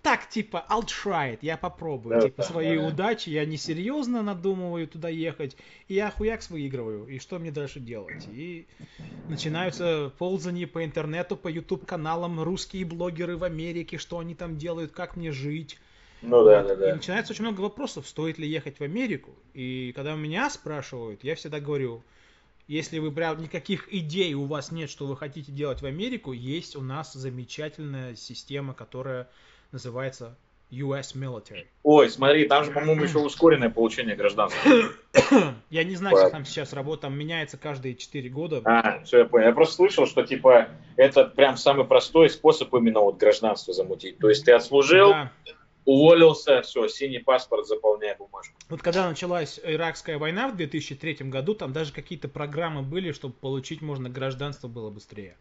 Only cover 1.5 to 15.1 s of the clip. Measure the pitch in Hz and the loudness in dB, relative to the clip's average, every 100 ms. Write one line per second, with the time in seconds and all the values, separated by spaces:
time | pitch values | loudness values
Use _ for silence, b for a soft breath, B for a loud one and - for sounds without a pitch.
1.5 | 160 180 - 165 139 113 113 107 - - | -8 -8 -10 -10 -10 -2 2 2 0 -6
2.5 | 170 160 160 156 147 214 226 - 151 151 | -4 -2 -2 -2 -4 -4 -4 -4 -4 -4
3.5 | 156 - 160 196 294 247 247 208 190 185 | -6 -8 -8 -6 -6 -4 -4 -4 -6 -4
4.5 | 190 180 170 160 160 165 165 160 165 143 | -4 -6 -8 -10 -10 -10 -6 -8 -8 -12
5.5 | - b b _ 196 208 208 214 220 - | -12 b b _ -4 -4 -4 -4 -4 -10
6.5 | 170 139 131 113 107 113 135 - 185 165 | -10 -8 -8 -8 -10 -12 -16 -12 -12 -10
7.5 | 147 143 147 117 113 92 80 80 110 165 | -10 -10 -12 -14 -14 -14 -16 -16 -14 -14
8.5 | 170 165 B 151 B 156 B - 156 160 | -14 -18 B -20 B -20 B -12 -8 -6
9.5 | 156 185 - 175 160 143 - 180 190 165 | -4 -6 -4 -2 -2 -4 -6 -6 -6 -6
10.5 | 175 175 170 160 143 156 160 180 196 175 | -8 -8 -8 -6 -6 -8 -8 -8 -8 -8
11.5 | 165 151 185 127 180 156 165 175 170 160 | -10 -8 -10 -8 -10 -6 -6 -6 -6 -6
12.5 | 180 - 196 180 170 175 165 175 175 180 | -6 -8 -10 -8 -6 -8 -6 -8 -6 -6
13.5 | 160 165 170 175 165 - 170 165 165 175 | -8 -8 -10 -10 -12 -12 -12 -12 -12 -12
14.5 | 160 160 170 160 - 175 | -10 -8 -8 -10 -10 -12